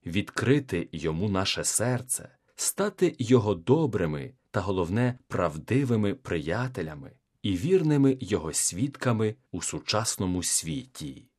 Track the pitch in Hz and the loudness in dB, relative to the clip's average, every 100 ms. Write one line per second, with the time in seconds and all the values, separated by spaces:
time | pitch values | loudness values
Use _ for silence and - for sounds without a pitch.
0 | - 87 101 - 110 147 139 87 - 82 | -2 -2 -2 -2 2 2 2 -4 -4 -4
1 | 82 80 107 95 98 - 80 - 113 123 | -2 0 0 0 0 -2 -2 0 0 -2
2 | - - - _ _ - - - 202 - | -4 -6 -8 _ _ -6 -6 -2 -4 2
3 | 180 - 113 123 104 90 85 147 151 107 | 0 0 4 6 6 0 4 4 4 0
4 | 85 73 67 - _ 104 98 95 85 104 | -2 -2 -8 -14 _ -4 0 0 0 2
5 | 123 127 _ 95 87 76 - 123 135 113 | 0 -2 _ -2 0 -2 0 0 2 2
6 | 104 95 - 85 71 101 127 113 80 73 | 0 -2 -4 -4 -2 -2 -4 -6 -8 -8
7 | 69 - _ _ 104 92 139 185 156 147 | -16 -20 _ _ -4 -2 2 4 4 6
8 | 139 131 98 98 78 - - 85 139 - | 4 4 -2 -2 -2 -2 -2 -2 -4 -2
9 | 127 110 110 110 _ 92 - 78 - 107 | 0 2 0 -2 _ -8 -6 -8 -2 0
10 | 110 - 95 90 85 - 80 131 127 - | 0 -2 0 0 0 -2 -2 -6 -8 -12
11 | 76 - - | -12 -12 -20